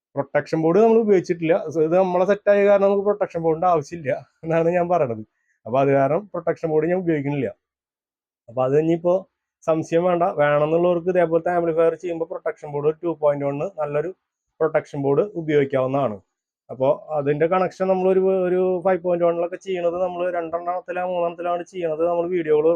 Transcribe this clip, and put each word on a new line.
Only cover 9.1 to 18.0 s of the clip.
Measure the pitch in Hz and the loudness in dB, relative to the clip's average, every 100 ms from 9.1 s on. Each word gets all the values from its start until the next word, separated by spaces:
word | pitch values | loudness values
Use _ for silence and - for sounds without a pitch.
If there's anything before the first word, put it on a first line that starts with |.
| 185 - _ _ _ | 0 -2 _ _ _
സംശയം | - 160 - 165 | -2 -2 0 0
വേണ്ട, | 180 175 | 2 0
വേണമെന്നുള്ളവർക്ക് | 175 156 147 147 151 165 175 175 170 | 0 2 2 2 2 2 2 0 0
ഇതേപോലത്തെ | 180 165 165 170 | 0 2 0 0
ആംപ്ലിഫയർ | 175 170 160 165 | 0 0 2 2
ചെയ്യുമ്പോ | 160 180 165 165 | 0 -8 -6 -8
പ്രൊട്ടക്ഷൻ | 180 165 160 151 | -6 -8 -8 -8
ബോർഡ് | 147 147 156 | -2 -2 -2
ടു | 175 156 | -6 0
പോയിന്റ് | 151 143 | 0 0
വൺ | 139 143 | -4 -4
നല്ലൊരു | 180 156 147 147 165 190 _ _ _ _ | -6 -6 -4 -4 -4 -10 _ _ _ _
പ്രൊട്ടക്ഷൻ | 160 151 - 147 | 0 0 -2 -4
ബോർഡ് | 139 143 | 0 0
ഉപയോഗിക്കാവുന്നതാണ്. | 208 170 156 147 139 135 131 139 127 101 _ _ _ _ _ | 0 -6 0 0 2 0 0 0 -2 -4 _ _ _ _ _
അപ്പൊ | 127 131 - - | -2 0 0 -4
അതിന്റെ | 151 139 147 165 | -4 -2 0 0
കണക്ഷൻ | 185 180 - 185 | 0 -2 -2 -2
നമ്മളൊരു, | 185 | 0